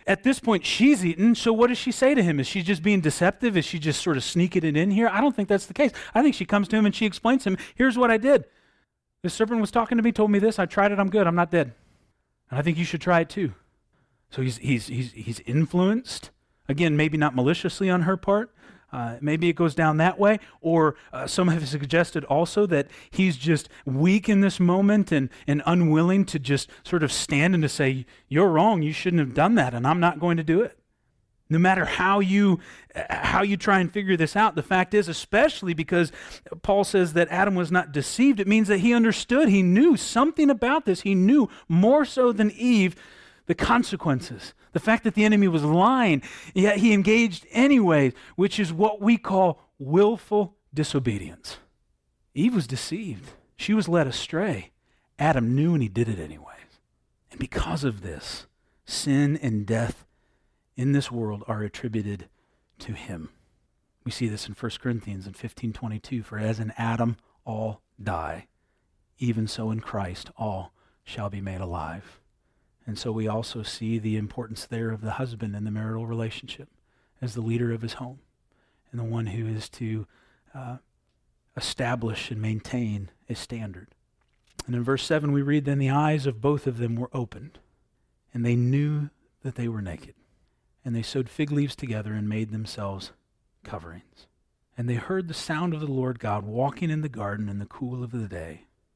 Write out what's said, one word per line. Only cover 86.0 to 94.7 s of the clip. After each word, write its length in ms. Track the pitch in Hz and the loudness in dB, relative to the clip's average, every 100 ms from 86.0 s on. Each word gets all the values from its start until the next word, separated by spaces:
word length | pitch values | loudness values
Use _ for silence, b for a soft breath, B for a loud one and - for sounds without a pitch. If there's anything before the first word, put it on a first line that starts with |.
| 151 151 135 | 2 0 -2
of 160 | 110 | -2
both 240 | 139 143 139 | -2 0 -2
of 100 | 117 | -4
them 200 | 120 117 | -4 -4
were 140 | 123 | -6
opened, 440 | 139 117 101 139 _ _ _ _ _ _ _ _ | -6 -8 -12 -20 _ _ _ _ _ _ _ _
and 100 | 120 | -4
they 120 | 120 120 | 0 2
knew 520 | 123 139 147 147 143 _ _ _ | 2 0 0 -4 -6 _ _ _
that 120 | 135 | -12
they 140 | 120 117 | -8 -6
were 120 | 110 | -6
naked. 340 | 95 78 - _ _ _ _ _ _ _ | -8 -12 -16 _ _ _ _ _ _ _
And 100 | 127 | -8
they 60 | 117 | -6
sewed 300 | 113 139 120 | -6 -6 -6
fig 200 | - 147 | -6 -4
leaves 240 | 147 143 | -2 -4
together 380 | - 131 110 107 | -6 -8 -8 -6
and 160 | 107 104 | -6 -4
made 220 | 107 110 | -4 -6
themselves 640 | 110 110 - 101 98 - _ _ _ _ _ | -8 -10 -10 -10 -10 -14 _ _ _ _ _
coverings. 640 | - - 82 87 _ _ _ _ _ _ _ | -16 -14 -14 -20 _ _ _ _ _ _ _